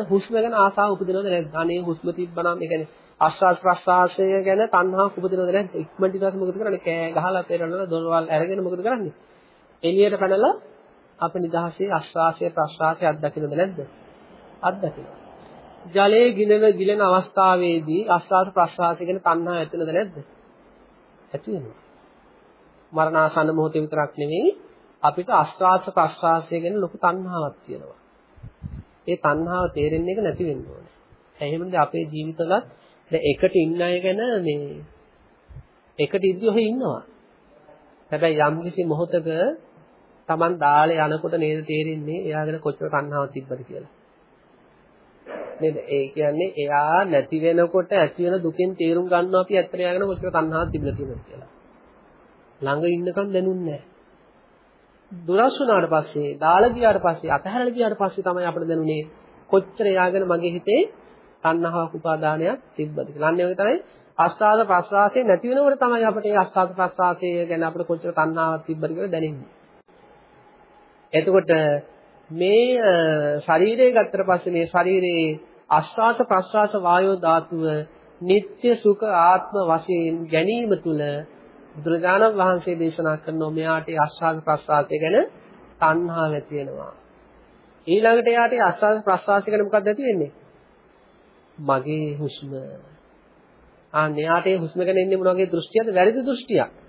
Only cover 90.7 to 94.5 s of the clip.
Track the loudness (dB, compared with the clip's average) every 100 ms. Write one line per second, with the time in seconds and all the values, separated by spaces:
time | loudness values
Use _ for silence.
90.7 | _ _ _ _ _ _ _ _ -8 -2
91.7 | -2 -2 -4 -6 -6 -8 -10 -12 -14 -14
92.7 | -18 -20 -20 _ _ _ _ _ _ _
93.7 | _ _ -2 0 0 0 2 2